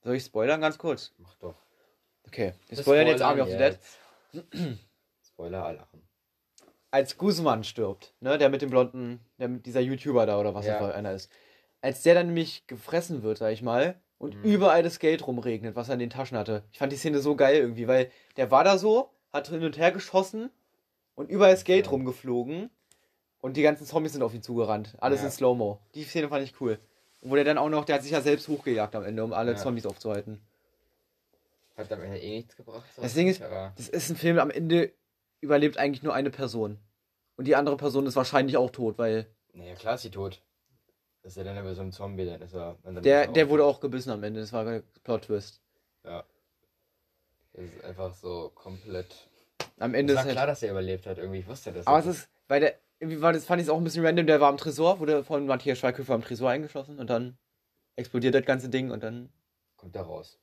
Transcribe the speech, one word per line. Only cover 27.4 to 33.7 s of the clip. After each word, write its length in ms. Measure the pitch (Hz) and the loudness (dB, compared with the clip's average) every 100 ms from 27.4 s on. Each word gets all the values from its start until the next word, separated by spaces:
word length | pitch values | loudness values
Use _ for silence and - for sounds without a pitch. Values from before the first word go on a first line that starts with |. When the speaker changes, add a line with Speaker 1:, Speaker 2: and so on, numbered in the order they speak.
Speaker 1:
dann 140 | 147 151 | 4 2
auch 100 | 147 | 2
noch, 160 | 156 147 | 0 2
der 100 | 143 | 0
hat 80 | |
sich 80 | 131 | 2
ja 100 | 156 | 0
selbst 260 | 139 147 - | 2 0 0
hochgejagt 480 | 147 - 117 104 110 | -6 -2 -2 -2 -4
am 80 | |
Ende, 200 | 98 110 | -8 -6
um 100 | 113 | -4
alle 180 | 104 117 | -2 -2
Speaker 2:
Ja. 60 | 113 | -2
Speaker 1:
Zombies 280 | 135 120 107 | -4 -4 -6
aufzuhalten. 560 | 98 113 104 107 107 107 _ _ _ _ _ _ _ _ _ _ _ _ - | -8 -6 -6 -8 -16 _ _ _ _ _ _ _ _ _ _ _ _ _ -16
Speaker 2:
Hat 160 | 107 | -10
am 100 | 104 | -10
Ende 160 | 92 95 | -10 -10
eh 180 | 98 107 | -10 -10
nichts 180 | 117 _ | -12 _
gebracht, 320 | - 110 - - | -20 -20 -20 -8
so 60 | |
Speaker 1:
Das 100 | 120 | -4
Ding 140 | 131 180 | 2 2
ist, 140 | 185 | 2
Speaker 2:
aber 300 | - 92 95 | -4 -10 -10